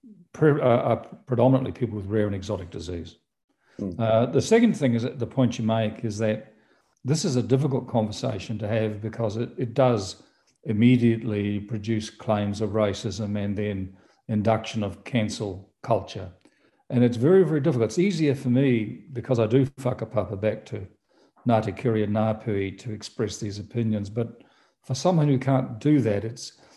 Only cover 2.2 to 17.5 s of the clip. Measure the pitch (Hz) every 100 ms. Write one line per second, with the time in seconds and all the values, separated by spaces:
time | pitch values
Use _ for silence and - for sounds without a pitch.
2.2 | 104 98 92 98 87 - 85 87 85 -
3.2 | _ _ _ _ _ - 101 87 113 110
4.2 | 123 139 - 220 226 - 135 117 123 143
5.2 | 113 - 123 - 110 110 110 107 117 101
6.2 | 110 107 - _ _ _ _ _ 123 156
7.2 | 196 123 104 131 147 131 - 120 107 104
8.2 | 127 104 - 107 104 113 110 101 107 -
9.2 | 113 104 113 - 123 110 127 113 98 -
10.2 | _ _ _ _ - 104 120 123 117 113
11.2 | 117 104 101 104 104 110 101 110 107 -
12.2 | - 104 104 101 107 107 104 95 113 92
13.2 | 104 104 101 101 104 98 95 - _ _
14.2 | - 107 104 110 - 110 101 90 - 123
15.2 | 104 - 104 92 98 _ - 107 90 101
16.2 | 95 - _ _ _ _ _ 123 123 110
17.2 | 131 190 165